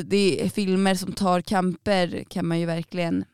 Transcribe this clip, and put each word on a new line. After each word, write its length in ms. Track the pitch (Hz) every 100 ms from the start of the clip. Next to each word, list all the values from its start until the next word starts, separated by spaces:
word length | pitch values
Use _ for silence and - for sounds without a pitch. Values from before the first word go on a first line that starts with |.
det 400 | 180 196 196 -
är 40 | 190
filmer 460 | - 196 190 196
som 180 | 190 190
tar 280 | 190 190 180
kamper 840 | - 196 185 170 - 196 175 - -
kan 160 | 190 175
man 140 | 165
ju 60 | 170
verkligen 580 | 165 170 180 170 185 190